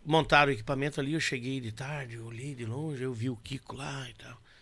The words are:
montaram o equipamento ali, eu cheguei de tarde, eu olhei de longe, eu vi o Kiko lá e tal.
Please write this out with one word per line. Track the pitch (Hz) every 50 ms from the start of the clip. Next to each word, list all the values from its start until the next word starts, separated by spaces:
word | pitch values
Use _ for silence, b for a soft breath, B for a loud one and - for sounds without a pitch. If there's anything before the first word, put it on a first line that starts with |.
| -
montaram | 147 156 160 143 - 160 147 147 143
o | 135
equipamento | 110 110 - 139 135 139 151 - 156
ali, | 139 139 156
eu | 160
cheguei | - - 139 127 120 131 135 135
de | 123 110
tarde, | 110 - 131 135 151 147 135 120 117
eu | 117 113
olhei | 113 113 113 131 147 143
de | 120 120
longe, | 110 117 139 156 160 147 123 127
eu | 131 127
vi | 113 117 131
o | 123
Kiko | 107 - - 135 131 - - -
lá | 127 139 147 139 139 131 123
e | 110
tal. | - 123 120 123 - b b b b